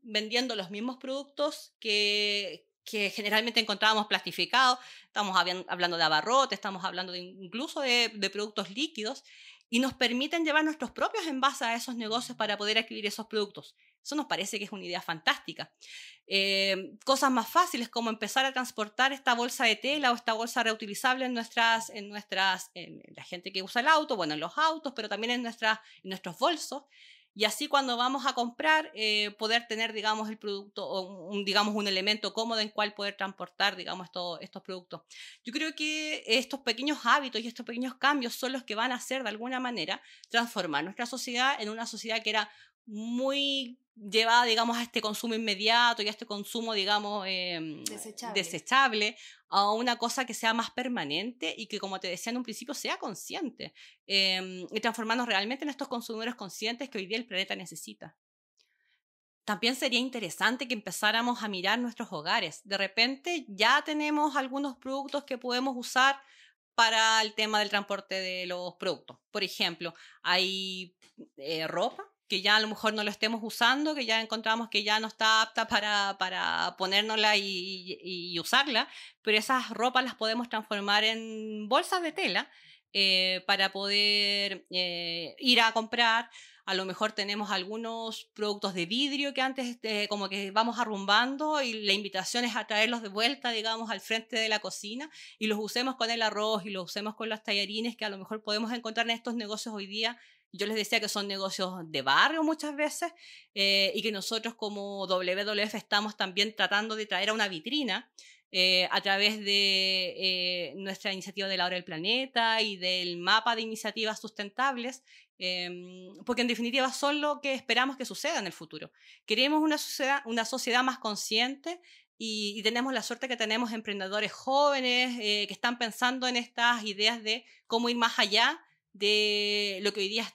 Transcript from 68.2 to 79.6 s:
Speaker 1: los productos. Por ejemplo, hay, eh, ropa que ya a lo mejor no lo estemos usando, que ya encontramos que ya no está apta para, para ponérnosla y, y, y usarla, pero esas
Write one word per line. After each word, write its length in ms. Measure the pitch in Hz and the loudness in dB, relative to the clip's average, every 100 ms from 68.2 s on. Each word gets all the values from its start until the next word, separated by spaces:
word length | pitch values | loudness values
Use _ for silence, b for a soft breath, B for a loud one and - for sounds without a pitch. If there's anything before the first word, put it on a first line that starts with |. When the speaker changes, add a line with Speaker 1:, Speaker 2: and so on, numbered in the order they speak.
| 185 185 180 | -4 -4 -4
Speaker 1:
los 280 | 180 180 | -6 -8
productos. 440 | - 185 143 - - _ | -4 -4 -4 -8 -20 _
Por 120 | 208 | -4
ejemplo, 520 | 190 - 190 165 175 B B B | -4 0 -2 0 -8 B B B
hay, 720 | - 180 190 190 190 185 180 _ - - - - | 0 2 2 -2 -4 -8 -10 _ -20 -20 -20 -12
eh, 280 | 139 160 160 | -6 -4 -2
ropa 380 | 165 226 - 403 _ - | 0 0 -2 -14 _ -4
que 140 | 196 | 0
ya 140 | 202 214 | 4 4
a 40 | |
lo 80 | 220 | 4
mejor 240 | 208 220 | 0 0
no 100 | 214 | 0
lo 80 | 208 | -2
estemos 300 | 208 220 226 | 0 0 0
usando, 520 | 220 - 240 269 302 | -4 2 4 4 2
que 100 | 302 | 0
ya 160 | 233 220 | 0 0
encontramos 480 | 220 226 220 226 226 | 0 -2 0 0 0
que 160 | 208 | -2
ya 160 | 208 214 | 2 2
no 80 | 220 | 0
está 340 | - 220 220 | 2 4 6
apta 240 | 226 - 220 | 4 0 0
para, 500 | 226 208 208 196 196 | 0 2 2 0 0
para 580 | 185 185 175 165 175 - | -2 0 0 0 0 -2
ponérnosla 600 | 185 196 214 220 214 208 | 2 2 2 4 4 4
y, 640 | 196 185 185 190 180 - | 2 -4 -6 -8 -10 -10
y, 300 | 180 185 175 | -8 -8 -4
y 40 | 170 | -4
usarla, 480 | 160 247 294 226 269 B B - | 2 4 4 0 -2 B B -6
pero 160 | - 214 | 2 2
esas 320 | 214 262 | 4 2